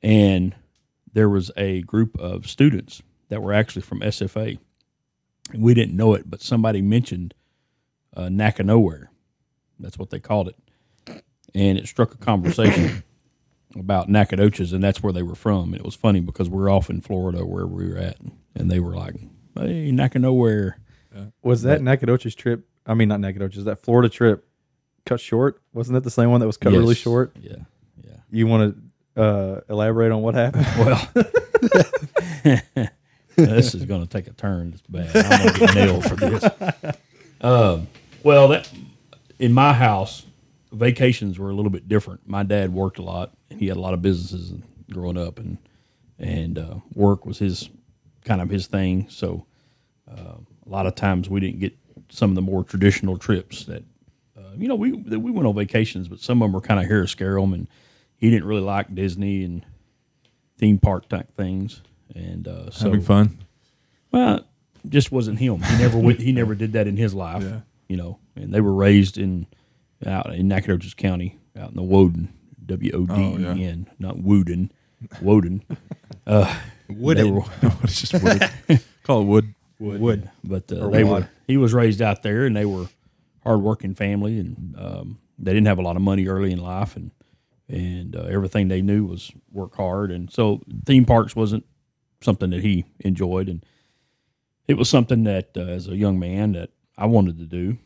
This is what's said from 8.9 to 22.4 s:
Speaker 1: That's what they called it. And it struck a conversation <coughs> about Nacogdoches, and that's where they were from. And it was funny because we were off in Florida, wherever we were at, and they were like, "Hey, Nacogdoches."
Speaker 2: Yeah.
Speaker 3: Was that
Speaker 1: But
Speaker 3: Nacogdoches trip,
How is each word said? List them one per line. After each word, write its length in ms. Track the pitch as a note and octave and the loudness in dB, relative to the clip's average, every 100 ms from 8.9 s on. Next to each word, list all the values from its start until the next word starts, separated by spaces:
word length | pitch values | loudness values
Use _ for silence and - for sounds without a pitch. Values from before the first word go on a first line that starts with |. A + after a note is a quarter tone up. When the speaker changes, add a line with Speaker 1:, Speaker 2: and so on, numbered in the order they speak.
| D#2 C2+ _ _ _ _ _ _ _ | 0 -18 _ _ _ _ _ _ _
Speaker 1:
That's 200 | F2+ - | -20 -14
what 120 | F#2+ | -12
they 100 | F#2+ | -12
called 280 | - G#2+ F2+ | -4 -2 -2
it. 760 | - _ _ _ _ - - _ _ _ | -8 _ _ _ _ -20 -20 _ _ _
And 240 | G2 G2 F#2+ | 0 2 2
it 100 | G#2 | -2
struck 240 | - A#2 | -2 -2
a 40 | - | -2
conversation 840 | - G#2 E2+ E2+ A2 F#2+ E2+ - - _ _ _ | -2 0 0 2 2 4 0 -2 -14 _ _ _
<coughs> 340 | _ _ _ - | _ _ _ -14
about 320 | F#2 G2 F2 | -2 -2 2
Nacogdoches, 640 | G#2 G2 F#2 G#2 G2+ F2+ | 4 4 4 2 2 -4
and 100 | F#2 | 0
that's 180 | G2 F#2+ | 0 0
where 100 | G#2 | -2
they 100 | F2+ | -4
were 120 | F2 | -6
from. 380 | F2 - G2+ F2 | -6 -2 -2 -2
And 40 | F#2 | -8
it 80 | |
was 100 | - | -10
funny 260 | - A2+ G2 | -2 2 2
because 280 | E2+ - F2+ | 0 -4 -4
we 80 | F#2+ | -2
were 120 | G2 | 2
off 200 | G2 F2+ | 2 2
in 100 | F2+ | -6
Florida, 440 | - F#2+ F#2 F2 | -6 -6 -4 -4
wherever 240 | F2 F2+ F2+ | -6 -6 -8
we 180 | F2+ F2+ | -6 -8
were 100 | F2+ | -6
at, 180 | F2+ F#2 - - _ | -8 -10 -18 -20 _
and 160 | - F2+ | -6 -2
they 100 | F2+ | 0
were 140 | F2 F2+ | -2 -6
like, 180 | F2+ - - _ _ - | -10 -12 -18 _ _ -8
"Hey, 340 | - F3 D3+ | -6 -4 -2
Nacogdoches." 840 | B2+ C3+ C3 B2+ B2+ A#2+ G#2+ F#2+ - - _ _ | 0 0 0 0 2 2 2 -2 -6 -20 _ _
Speaker 2:
Yeah. 100 | G2+ G2+ _ | -20 -20 _
Speaker 3:
Was 200 | B2 B2 | 0 0
that 160 | A#2 D3 | 2 0
Speaker 1:
But 40 | |
Speaker 3:
Nacogdoches 500 | C3 C3 A#2 B2 A#2 | 2 0 2 0 -2
trip, 320 | - | -6